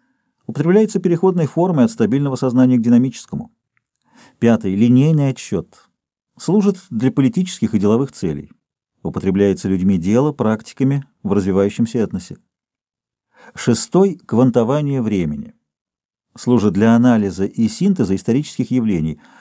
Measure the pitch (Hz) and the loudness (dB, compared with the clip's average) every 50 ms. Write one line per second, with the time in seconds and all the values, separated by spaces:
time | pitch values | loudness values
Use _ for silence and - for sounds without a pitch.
0 | _ _ _ _ _ _ _ _ _ - 113 143 143 165 185 214 220 208 - 190 | _ _ _ _ _ _ _ _ _ -14 -12 -6 -2 0 2 2 2 0 -2 -4
1 | 160 180 170 160 - 190 185 180 160 139 - 160 175 190 170 143 120 113 - - | -2 -2 0 0 0 0 0 0 -2 -2 -2 -2 -2 0 2 2 0 0 0 0
2 | 117 101 123 139 143 139 131 120 135 131 117 127 127 127 127 120 110 120 120 120 | -2 0 0 0 -2 -2 -4 -2 -2 0 2 2 4 4 2 2 2 4 4 4
3 | 127 135 - - - - - - - - _ _ _ _ _ _ _ _ _ _ | 2 0 -4 -8 -14 -12 -12 -12 -12 -14 _ _ _ _ _ _ _ _ _ _
4 | _ _ _ _ - _ _ _ 117 117 117 104 - 95 95 101 113 120 123 127 | _ _ _ _ -20 _ _ _ 2 2 2 2 0 -2 0 2 4 4 4 4
5 | 139 160 160 147 143 135 123 - - - - 170 - - _ _ _ _ _ _ | 4 4 2 2 0 0 -2 -6 -8 -6 -6 -6 -6 -8 _ _ _ _ _ _
6 | _ _ _ _ _ _ _ - - - 180 214 196 208 190 - - _ - 110 | _ _ _ _ _ _ _ -10 -4 0 0 2 2 2 0 -2 -6 _ -4 -2
7 | 123 127 - - 135 127 117 180 185 180 - - 113 - - 98 98 104 107 120 | -2 0 2 2 2 2 2 0 -2 -4 -4 -4 -4 -2 0 0 2 2 2 2
8 | 139 135 - - - 85 73 71 71 - _ _ _ _ _ _ _ _ _ _ | 0 -2 -6 -6 -6 -6 -6 -6 -10 -14 _ _ _ _ _ _ _ _ _ _
9 | - 80 - - - 98 92 98 101 101 95 - - 95 95 90 92 98 98 87 | -12 -8 -8 -4 -2 0 2 2 2 2 2 0 -2 -2 -2 0 2 0 0 0
10 | 80 95 107 123 143 151 143 - 117 107 110 107 - - - - 135 135 139 139 | 0 0 2 2 2 0 0 -2 -2 -2 -2 -2 -6 -12 -6 -4 -2 -2 -2 -2
11 | 135 - _ _ - 98 101 104 92 98 92 98 98 104 - - 120 110 - 123 | -6 -10 _ _ -6 -2 0 0 0 0 2 2 2 0 0 -2 -4 -2 -2 -2
12 | 104 90 - 92 - - - - _ _ _ _ _ _ _ _ _ _ _ _ | -4 -4 -4 -8 -10 -12 -18 -20 _ _ _ _ _ _ _ _ _ _ _ _
13 | _ _ _ _ _ _ _ _ - - - - - 127 117 - - - - 175 | _ _ _ _ _ _ _ _ -20 -20 -16 -6 -2 -2 0 0 -2 0 2 2
14 | 196 196 160 - _ - 110 113 131 131 113 123 113 110 139 151 147 143 135 131 | 2 2 0 -4 _ -2 0 2 2 4 4 2 2 2 0 -2 -2 -2 -2 -2
15 | 113 107 104 92 85 76 73 71 76 - - _ _ _ _ _ _ _ _ _ | -2 -2 -2 -2 -2 -2 -4 -8 -12 -14 -20 _ _ _ _ _ _ _ _ _
16 | _ _ _ _ _ _ - - - 123 123 117 104 107 85 98 107 113 117 117 | _ _ _ _ _ _ -20 -8 -2 0 0 2 2 0 0 2 2 4 4 4
17 | 120 127 117 110 104 98 90 95 95 104 - - 113 107 - - 175 208 190 - | 4 4 2 2 0 -2 -4 -4 -6 -6 -2 -2 -2 -2 -2 -2 -2 0 0 0
18 | 113 87 95 95 - - 113 139 156 - - - - - 127 127 113 110 95 82 | 0 -2 -2 -2 -2 -2 -2 -2 -4 -4 -6 -8 -6 -4 -2 -2 0 0 -2 -2
19 | 78 78 76 - _ _ _ - | -2 -4 -6 -10 _ _ _ -20